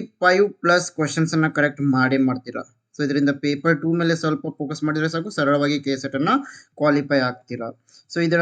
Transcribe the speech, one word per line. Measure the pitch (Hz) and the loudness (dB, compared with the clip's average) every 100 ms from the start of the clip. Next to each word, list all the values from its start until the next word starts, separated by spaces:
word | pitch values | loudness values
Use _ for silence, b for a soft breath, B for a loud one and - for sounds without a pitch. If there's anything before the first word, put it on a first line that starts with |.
| - _ | -6 _
ಫೈವ್ | 180 185 208 | 4 4 2
ಪ್ಲಸ್ | - 170 180 175 | 0 2 2 2
ಕ್ವೆಶ್ಚನ್ಸ್ | - 147 165 160 | -4 -2 0 0
ಅನ್ನ | 160 156 | 2 0
ಕರೆಕ್ಟ್ | 151 143 147 143 | 2 0 0 2
ಮಾಡೇ | 131 127 135 | 4 4 4
ಮಾಡ್ತೀರಾ. | 131 127 123 107 - _ _ | 2 0 -6 -12 -14 _ _
So | - | -6
ಇದರಿಂದ | 143 143 143 143 | -2 2 0 0
ಪೇಪರ್ | 147 143 165 151 | -2 -2 0 0
ಟೂ | 165 | 0
ಮೇಲೆ | 170 165 160 | 0 0 0
ಸ್ವಲ್ಪ | 160 156 160 | -2 -2 -6
ಫೋಕಸ್ | - 143 151 | -8 -10 -4
ಮಾಡಿದ್ರೆ | 151 151 160 | -4 -2 -2
ಸಾಕು, | 165 208 | -4 -6
ಸರಳವಾಗಿ | 160 139 143 143 143 | -2 0 2 0 -2
ಕೆ | 139 135 | -4 -6
ಸೆಟ್ | 135 135 | -4 -2
ಅನ್ನ | 170 269 B B B - | 0 0 B B B -2
ಕ್ವಾಲಿಫೈ | 147 143 - 139 | 2 2 2 0
ಆಗ್ತೀರಾ. | 127 120 _ 120 117 - _ b _ | 0 -4 _ -10 -10 -12 _ b _
So | 170 | -2
ಇದರ, | 170 170 | 2 2